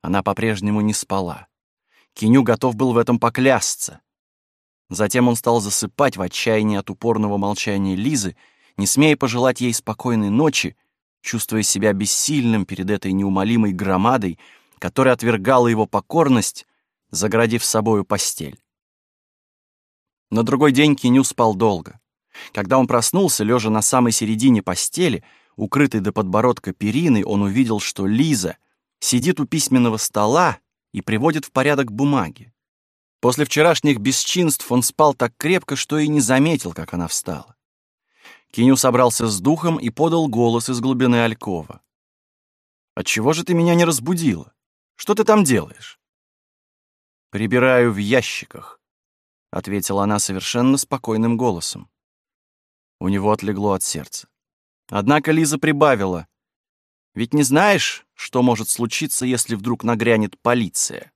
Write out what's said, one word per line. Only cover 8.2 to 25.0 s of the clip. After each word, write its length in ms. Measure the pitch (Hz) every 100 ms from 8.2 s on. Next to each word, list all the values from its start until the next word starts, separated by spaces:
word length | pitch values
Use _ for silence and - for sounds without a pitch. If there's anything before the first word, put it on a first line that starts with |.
| 98 - _ _ _ -
не 80 | 101
смея 300 | - 151 147
пожелать 440 | 131 120 131 123
ей 140 | 123
спокойной 560 | 117 - 110 127 117 104
ночи, 460 | 107 156 139 92 - _ _ _ _
чувствуя 420 | - 117 - 110
себя 300 | 104 98 107
бессильным 720 | 98 101 - - 151 120 110
перед 260 | 92 92 92
этой 220 | 104 98
неумолимой 600 | 95 98 98 98 117 107
громадой, 680 | 90 98 92 104 131 98 82 - - _ _
которая 360 | - - 131
отвергала 540 | 123 117 113 95 131 120
его 180 | 110 107
покорность, 800 | - - 160 151 127 98 - - _ _ _ _
загородив 540 | 82 104 110 117 117
собою 400 | - 110 107 107
постель. 540 | 95 101 - - 73 - _ _ _ _ _ _ _ _ _ _ _ _ _ _ _ _ _
На 120 | 107
другой 300 | 117 131 151
день 240 | 135 151 143
Киню 280 | 127 127
спал 300 | 131 - 117
долго. 460 | 98 110 95 - - _ _ _ - -
Когда 260 | - 104 131
он 80 | 127
проснулся, 580 | 120 117 175 190 -
лёжа 240 | 107 123 110
на 140 | 110
самой 300 | 107 131 120
середине 500 | 110 107 110 131 120
постели, 600 | 95 90 - -